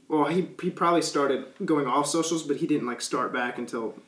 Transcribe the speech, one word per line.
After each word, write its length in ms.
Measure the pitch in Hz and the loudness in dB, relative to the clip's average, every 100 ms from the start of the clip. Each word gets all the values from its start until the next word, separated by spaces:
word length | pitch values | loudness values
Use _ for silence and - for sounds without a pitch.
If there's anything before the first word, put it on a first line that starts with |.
| - | -2
well, 160 | 156 | 2
he, 240 | 143 175 165 - | 2 2 0 -2
he 80 | 175 | -4
probably 320 | - 175 170 | 0 4 4
started 420 | 151 147 139 127 - - | 2 2 2 0 -4 -6
going 220 | 175 151 131 | 0 2 2
off 220 | 135 143 | 2 2
socials, 340 | 165 160 165 | 0 0 -2
but 140 | 147 131 | -2 -2
he 100 | 151 | 0
didn't, 200 | 147 120 | 0 0
like, 160 | - | -4
start 300 | - 139 127 | -4 -2 -2
back 240 | 127 123 120 | -2 -4 -4
until 360 | 120 120 110 - | -6 -4 -6 -8